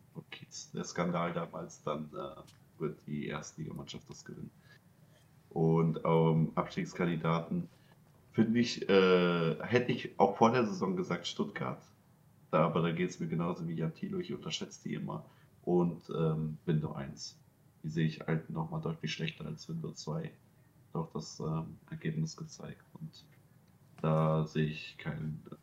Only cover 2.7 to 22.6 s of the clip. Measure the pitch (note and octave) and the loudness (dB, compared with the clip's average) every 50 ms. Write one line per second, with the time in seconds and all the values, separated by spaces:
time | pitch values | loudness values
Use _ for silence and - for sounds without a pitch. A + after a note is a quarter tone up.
2.7 | _ - D#2+ D2+ D#2 - - - D2 D2 - - - D2+ - - - - - - | _ -8 -6 -6 -6 -8 -12 -10 -8 -6 -6 -6 -6 -8 -10 -10 -12 -10 -10 -10
3.7 | - - C#2 - - - - - - - - - - - - - - _ - - | -10 -12 -12 -12 -14 -14 -14 -16 -18 -18 -16 -16 -14 -14 -14 -16 -18 _ -20 -20
4.7 | - - _ _ _ _ - _ - _ _ _ _ - _ - - E2 E2 D#2+ | -20 -20 _ _ _ _ -20 _ -20 _ _ _ _ -20 _ -6 0 4 6 6
5.7 | D#2+ E2 E2 E2 D#2 - - E2+ E2 E2 D#2+ E2 D#2+ D#2+ D#2+ D#2 - - F2 - | 6 6 6 4 2 2 4 6 6 8 8 6 6 4 4 2 2 0 -2 -2
6.7 | - - F2+ D#2+ - - F2+ E2+ E2+ D#2+ E2 E2 E2 E2 E2 - - F2 - - | -2 -6 -6 -4 -2 0 0 0 0 0 2 2 2 2 0 -2 -4 -4 -4 -6
7.7 | - - - - - _ - _ - - _ _ - - A2 A2 A2+ A#2+ A#2 - | -12 -20 -20 -20 -20 _ -20 _ -20 -20 _ _ 2 2 4 4 4 2 2 2
8.7 | - - - - G2 G2 F#2+ F#2 F#2 F2+ F2+ F2 F2 E2+ E2 D#2+ D#2+ - - F#2 | 0 -4 0 4 6 8 8 8 8 6 6 6 4 4 2 2 0 -2 -2 2
9.7 | A2 A#2+ A#2+ - - - - - - - G2 G2 - - A#2 A2+ A#2+ B2+ A#2 G#2 | 2 2 4 2 -2 -2 -4 -6 2 4 4 4 6 6 6 6 6 6 2 2
10.7 | G2 F2+ F#2+ F#2 F#2 F2+ F2+ F2 F2 F2 - - - - - - - - C2 B1+ | 0 -2 -2 -2 0 -2 -2 -2 -2 -4 -4 -6 -4 -4 -4 -4 -4 -6 -6 -6
11.7 | D2 - - - - _ _ _ _ _ _ - _ _ _ - - E2 D#2+ E2 | -6 -8 -12 -20 -20 _ _ _ _ _ _ -20 _ _ _ 0 4 4 4 4
12.7 | D#2+ F2 D#2+ E2+ D#2+ E2+ F2+ F2 - - F2 D#2+ E2 E2 E2+ E2+ F2+ - E2+ E2 | 4 2 2 2 2 0 -2 -2 -2 -4 -6 -4 -2 -2 -2 -2 -2 -4 -4 -6
13.7 | E2 E2 D#2+ D#2+ D#2+ - - - - F#2 F2 - - - - E2 D#2+ - - - | -4 -2 -2 -4 -4 -6 -8 -6 -4 -6 -4 -6 -8 -8 -8 -6 -6 -6 -8 -8
14.7 | - - - - - - - - - - - - - - - - _ _ - - | -12 -10 -8 -6 -6 -6 -6 -6 -8 -8 -10 -12 -20 -20 -20 -20 _ _ -2 2
15.7 | - - - F3 - - - - - - E2 D#2+ D#2 D#2 D#2 D#2 D#2 - - - | 4 4 4 4 0 -4 -8 -6 -2 0 2 2 2 0 -2 -4 -6 -6 0 2
16.7 | E2 D2+ D2+ D2+ - D2+ C2+ - - - - - - _ _ _ _ _ _ _ | 2 2 2 0 -6 -6 -8 -8 -10 -12 -12 -14 -16 _ _ _ _ _ _ _
17.7 | _ _ - D#2+ D2+ E2 D#2+ D#2 D#2 - - - E2 D#2+ - - E2 E2 D#2+ D#2+ | _ _ -8 -4 0 2 2 2 0 -2 -2 0 0 0 -2 -4 -6 -4 -4 -4
18.7 | - D#2+ D#3+ D#3+ - - - D#3+ - - D#3+ D#3+ D#3+ - - D#3+ D#3+ D#3+ - - | -4 -4 -4 -4 -4 -4 -6 -6 -6 -4 -4 -6 -6 -8 -10 -10 -10 -10 -10 -8
19.7 | - E2 D#2+ - - - - - D2+ E2 E2 - - - _ _ _ _ _ _ | -8 -8 -8 -8 -10 -10 -8 -6 -6 -6 -6 -8 -12 -16 _ _ _ _ _ _
20.7 | _ - - - - E2+ D#2+ - - D#2 D#2 - - - D#2 D#2 D#2+ D#2+ D#2+ D#2+ | _ -20 -20 -10 -6 -6 -6 -6 -6 -10 -10 -10 -10 -8 -4 -4 -2 -4 -4 -6
21.7 | D#2+ - - - E2 D#2+ - D#2+ D#2 D#2 D#2+ D#2+ - - D#3+ D#3 - - | -10 -16 -16 -14 -12 -8 -6 -4 -2 -2 -2 -4 -4 -10 -14 -14 -14 -14